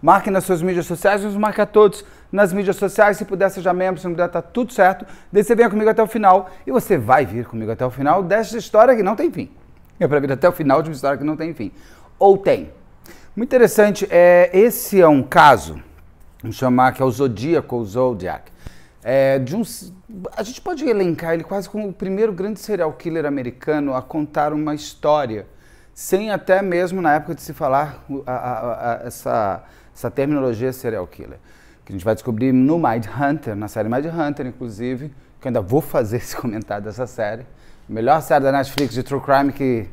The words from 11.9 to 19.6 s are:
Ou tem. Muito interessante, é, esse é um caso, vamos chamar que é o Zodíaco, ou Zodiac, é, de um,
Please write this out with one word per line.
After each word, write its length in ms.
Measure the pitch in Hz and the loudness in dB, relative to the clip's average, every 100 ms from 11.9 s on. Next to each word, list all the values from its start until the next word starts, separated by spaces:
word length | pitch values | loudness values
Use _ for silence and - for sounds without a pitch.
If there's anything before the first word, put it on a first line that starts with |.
| - - - | -20 -20 2
Ou 180 | 196 196 | 4 6
tem. 340 | 190 135 80 - - - - - - | 4 0 -2 -18 -20 -20 -20 -20 -16
Muito 140 | - 233 | -8 0
interessante, 580 | 254 226 - 208 196 190 | 4 4 6 4 2 2
é, 400 | 170 175 175 180 | 6 8 8 6
esse 480 | 185 233 - - 196 | 6 4 2 -2 4
é 80 | 170 | 6
um 160 | 147 | 6
caso, 580 | 131 175 151 123 78 73 - - - - - - | 4 6 8 8 2 -14 -16 -20 -20 -20 -20 -14
vamos 160 | 110 107 | -12 -4
chamar 340 | 127 123 127 | 0 4 2
que 100 | 123 | 2
é 40 | 131 | -2
o 60 | |
Zodíaco, 680 | 117 139 104 127 165 - 120 | 0 -2 -2 -2 -2 -2 -8
ou 80 | 110 | -6
Zodiac, 640 | 104 127 110 87 76 - - - - - _ | -2 -2 -2 -8 -10 -14 -20 -20 -20 -20 _
é, 380 | 110 131 135 135 | -2 0 2 0
de 160 | 127 | -2
um, 60 | 185 | -6